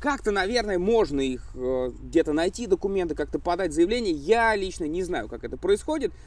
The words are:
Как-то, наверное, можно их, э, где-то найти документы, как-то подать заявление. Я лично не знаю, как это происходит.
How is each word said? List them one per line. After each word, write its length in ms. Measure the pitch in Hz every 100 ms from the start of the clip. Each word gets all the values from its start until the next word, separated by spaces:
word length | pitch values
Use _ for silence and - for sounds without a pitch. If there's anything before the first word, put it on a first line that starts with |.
Как-то, 320 | 285 269 214
наверное, 460 | 202 190 240 214 185
можно 420 | 190 226 170 139
их, 300 | 135 123 -
э, 360 | 131 127 127 127 117
где-то 300 | 127 156 156
найти 340 | 151 175 - 233
документы, 480 | 185 196 196 175
как-то 240 | 151 147 151
подать 340 | 175 175 185
заявление. 400 | 151 175 247 214
Я 440 | 156 143 226 226 214
лично 280 | 190 -
не 180 | 156 170
знаю, 260 | 180 151 104
как 160 | 117
это 120 | 117 131
происходит. 560 | 175 208 - 311 220 -